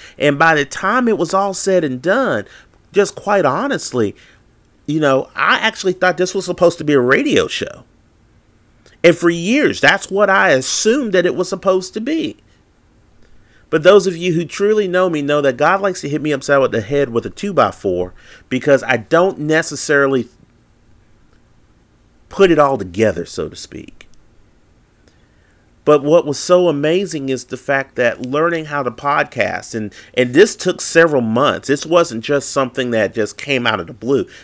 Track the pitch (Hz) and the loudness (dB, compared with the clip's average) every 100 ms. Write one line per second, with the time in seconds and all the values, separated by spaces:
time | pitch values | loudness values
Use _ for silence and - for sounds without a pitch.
0 | - - 147 143 160 156 143 - 190 240 | -18 -2 0 2 4 2 0 -4 -2 0
1 | 240 190 165 190 202 185 190 185 156 127 | 0 0 0 0 0 -2 0 0 0 -2
2 | 147 220 247 120 101 - - _ _ 196 | -2 0 0 -2 -6 -14 -20 _ _ -2
3 | 196 - - 208 147 147 269 226 - 123 | -2 -2 -2 2 2 0 -2 -4 -4 -2
4 | 104 - - _ _ _ _ _ - 156 | -2 -4 -18 _ _ _ _ _ -6 0
5 | 151 135 - - 156 240 - - 190 185 | 2 2 0 -2 0 0 -2 -2 -4 0
6 | 180 175 180 202 180 175 175 - 151 143 | 0 2 -2 -4 -6 2 2 2 0 2
7 | 123 151 294 151 80 - - - - _ | 4 2 2 0 0 -4 -10 -12 -20 _
8 | _ _ _ _ _ _ _ _ _ _ | _ _ _ _ _ _ _ _ _ _
9 | 170 170 170 170 175 262 254 - 139 185 | 2 4 2 0 0 0 0 2 2 0
10 | - 196 202 196 190 135 131 - 220 262 | -2 0 2 4 4 2 0 -2 0 0
11 | 233 185 175 - 180 185 190 185 185 233 | 0 0 0 -2 -4 -4 0 0 -2 -8
12 | 233 320 156 - _ _ _ _ _ _ | -6 -4 -6 -10 _ _ _ _ _ _
13 | _ _ - - _ _ _ 160 156 208 | _ _ -20 -20 _ _ _ 0 6 6
14 | 190 165 180 165 165 - 202 214 196 180 | 4 -2 -2 -2 -4 -2 0 0 0 0
15 | 185 156 143 147 139 123 151 190 196 180 | 0 0 0 2 2 2 2 2 -2 -4
16 | 147 147 151 139 - 143 127 113 104 143 | -6 -4 -2 -4 0 2 2 -2 -2 -2
17 | 135 117 107 - 202 165 107 - 101 90 | 0 -2 -6 -6 -4 0 0 0 -4 -2
18 | 90 - - - - 127 147 139 113 123 | -4 -10 -20 -20 -8 -4 2 2 2 -2
19 | 110 160 190 - 151 156 160 139 - 143 | 0 0 0 -2 -2 0 -2 -6 0 2
20 | 139 135 117 _ _ _ _ _ _ _ | 2 0 -2 _ _ _ _ _ _ _
21 | _ _ _ _ _ _ _ _ _ _ | _ _ _ _ _ _ _ _ _ _
22 | _ _ - - 196 156 143 131 95 92 | _ _ -8 2 4 6 4 2 -4 0
23 | 107 90 85 - 78 - - - - - | 0 0 -6 -8 -8 -10 -16 -16 -18 -20
24 | - - - _ _ _ _ _ _ _ | -20 -20 -20 _ _ _ _ _ _ _
25 | _ _ _ _ _ _ _ _ - 147 | _ _ _ _ _ _ _ _ 2 2
26 | 143 165 151 139 - 180 180 143 147 175 | 4 2 2 -4 2 2 2 0 0 0
27 | 196 156 135 127 - 123 - 139 135 - | -2 -6 -4 -6 -6 -10 -2 -2 -2 -2
28 | 120 - 123 139 165 165 156 147 123 117 | -2 -2 -4 -2 0 -2 -6 -6 -6 -4
29 | 143 151 147 123 95 92 - 117 104 - | -2 0 0 -2 -4 -4 -8 -8 -8 -12
30 | - - 123 127 220 - 185 175 - 165 | -6 -2 2 6 4 4 -4 -4 0 4
31 | 165 143 117 113 139 87 - 143 156 170 | 4 4 0 0 0 0 -2 -4 0 0
32 | 165 117 113 143 - 143 123 - 123 117 | 0 -4 -4 -4 -2 -4 -4 -4 -4 -2
33 | 98 117 107 - - 135 120 104 85 - | -2 -2 -6 -6 -4 -2 0 -2 -4 -8
34 | 113 139 92 - | -2 -2 -2 -10